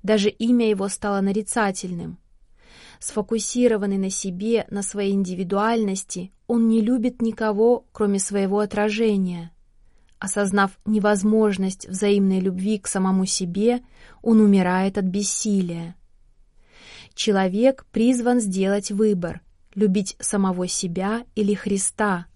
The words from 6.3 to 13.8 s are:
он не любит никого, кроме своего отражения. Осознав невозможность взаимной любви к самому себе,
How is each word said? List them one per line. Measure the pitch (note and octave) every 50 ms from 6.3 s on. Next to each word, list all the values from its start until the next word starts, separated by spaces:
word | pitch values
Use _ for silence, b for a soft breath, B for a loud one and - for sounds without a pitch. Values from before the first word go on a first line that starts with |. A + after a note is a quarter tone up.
| _ _ _
он | - A#3 A#3 A3+
не | A3+ A3+ A3+
любит | G#3+ A3 B3+ B3+ G#3+ B3+ B3 -
никого, | A3+ A3+ A3 - A3+ G#3+ G#3 G3+ A3+ A#3+ B3 A#3 _ _
кроме | _ - G#3+ G3+ G3
своего | G3 G3 - G3+ G3+ G3 F#3+ G3
отражения. | G#3 G#3 G#3 - G#3 G#3 G#3+ G#3 G#3+ A#3 A3 G#3 G3 F#3+ F3+ F3 E3+ E3 E3+ - _ _ _ _ _ _ _ _ _ _ _ _
Осознав | _ - G3 - G#3 G3+ F#3+ F#3+ G3+ G3 G3 - - _
невозможность | G#3 G#3+ G#3+ G3+ G#3 G#3 G3 F#3+ G#3+ G#3+ A3 G#3+ G#3+ G3 F#3 F#3+ F#3+ F#3+ - -
взаимной | - F#3+ F#3 G#3 G3+ G3+ G3+ G3 F#3+ F#3+ F#3
любви | F#3 F#3+ F3+ F#3 F#3 G#3 A3 G#3
к | -
самому | - - G3 F#3+ F#3+ F#3+ F#3+ F#3+
себе, | F#3+ - - F#3+ F3 F3 G3 G#3 A#3 A#3+ B3